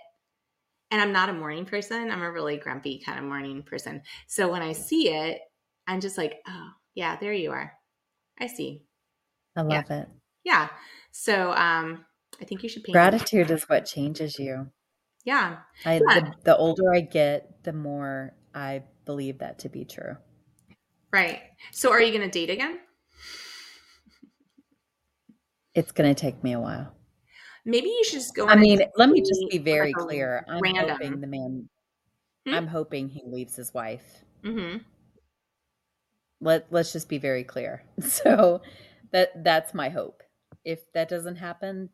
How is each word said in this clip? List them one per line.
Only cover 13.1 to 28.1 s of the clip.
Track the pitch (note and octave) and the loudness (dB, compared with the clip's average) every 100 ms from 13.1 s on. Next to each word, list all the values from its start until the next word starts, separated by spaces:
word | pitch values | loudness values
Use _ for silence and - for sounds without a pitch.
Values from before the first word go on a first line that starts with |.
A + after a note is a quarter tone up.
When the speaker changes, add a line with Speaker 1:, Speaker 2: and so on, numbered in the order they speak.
| A3+ - G#3+ D#3+ | 6 2 2 2
Speaker 2:
is | D#3+ - | 0 2
what | C#3+ - | 0 0
changes | D3+ C#3+ D#3 D#3 C#3+ | -6 -6 -4 -8 -8
you. | C3+ C3 C3+ _ _ _ _ _ B3 | -8 -8 -12 _ _ _ _ _ -2
Speaker 1:
Yeah. | C#4 F#3 E3 - - D#3+ | 0 0 -6 -20 -6 0
Speaker 2:
I, | E3 - | 4 6
Speaker 1:
Yeah. | F#3+ | 6
Speaker 2:
the, | D3+ - | 4 2
the | - D#3 | 6 6
older | E3 E3 F#3 | 6 4 4
I | F3+ | 4
get, | E3 D#3+ D3 C#3+ - - | 2 2 2 0 -6 -14
the | F3 | -10
more | D#3 D3 C#3+ C#3 C3+ C3+ - _ C#3+ | -8 -6 -6 -8 -8 -10 -16 _ -10
I | C#3 C3+ C3 _ - | -8 -8 -10 _ -10
believe | C#3+ C3+ C3 | -6 -6 -8
that | - - | -10 -12
to | - | -14
be | C#3 C#3+ | -12 -14
true. | - - C#3+ _ _ _ _ _ _ _ _ _ | -12 -12 -14 _ _ _ _ _ _ _ _ _
Speaker 1:
Right. | G3 E3+ - - _ - | 0 0 -4 -14 _ -16
So | - B3+ | 0 4
are | A#3 | 6
you | A3+ | 4
gonna | G#3+ F#3+ | 2 -4
date | F3+ E3 | -4 -4
again? | G3+ D4 F4 - _ _ _ - - - - - - _ _ _ _ - _ C#4+ _ _ _ _ _ _ _ _ _ _ _ _ E3 | -4 -6 -8 -18 _ _ _ -20 -20 -18 -20 -20 -20 _ _ _ _ -20 _ _ _ _ _ _ _ _ _ _ _ _ _ _ -2
Speaker 2:
It's | D#3+ | 0
gonna | - D3 C#3 | 4 4 4
take | C#3+ B2+ | 0 -4
me | B2+ | -4
a | A#2+ | -4
while. | A2 G#2 C#3 - _ _ _ - - - A3+ | -6 -8 -12 -18 _ _ _ -20 -20 -12 -2
Speaker 1:
Maybe | A#3+ F4 | 0 2
you | A#4+ | 0
should | G#4+ | 0